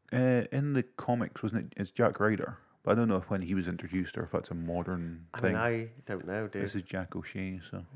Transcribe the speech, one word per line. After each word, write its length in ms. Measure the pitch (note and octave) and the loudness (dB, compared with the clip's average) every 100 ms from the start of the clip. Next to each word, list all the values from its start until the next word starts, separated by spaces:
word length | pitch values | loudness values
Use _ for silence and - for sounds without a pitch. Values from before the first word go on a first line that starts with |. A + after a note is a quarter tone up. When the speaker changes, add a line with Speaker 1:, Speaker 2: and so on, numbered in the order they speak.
| _ | _
Speaker 1:
uh, 320 | B2 B2+ B2 - | 2 4 4 2
in 220 | C#3 C#3+ | 0 2
the 100 | C#3 | 2
comics, 580 | A#2+ - - A#2+ A2 - | 0 -4 0 0 0 -2
wasn't 240 | G#2+ A2 - | -2 -2 -4
it? 60 | - | -6
It's 120 | G2+ | -6
Jack 280 | - A#2+ - | 4 4 6
Ryder. 380 | G#2 G2+ - - _ _ | 4 4 -2 -6 _ _
But 80 | - | 2
I 40 | A2 | 4
don't 120 | A#2 | 4
know 100 | F#2+ | 2
if 120 | - | 0
when 100 | G2 | -2
he 140 | F2 F#2+ | 0 0
was 120 | F2 | 0
introduced 480 | F2 D#2+ F#2 F2 - | -4 -4 -2 -2 -4
or 60 | |
if 80 | - | -4
that's 200 | E2 - | -4 -4
a 40 | E2+ | -6
modern 680 | E2 F2 F2 F2+ E2 E2 E2 | -4 -2 -2 -4 -4 -8 -12
Speaker 2:
I 60 | - | 0
Speaker 1:
thing. 140 | A#2 | 2
Speaker 2:
mean, 80 | A2 | 2
I 280 | A#2 A2+ A2+ A#2+ - | 2 0 -4 -12 -8
don't 220 | G2 F2 | -8 -4
know, 200 | G2+ G#2+ | -4 -2
dude. 140 | G2 | -4
Speaker 1:
This 120 | G2 G#2 | -2 -4
is 80 | |
Jack 320 | F2+ F#2+ F2 F2 | -4 -4 -4 -6
O'Shea, 440 | D2+ F#2+ F#2+ F#2 - | -8 -6 -6 -6 -10
so 120 | F#2+ F2 | -12 -12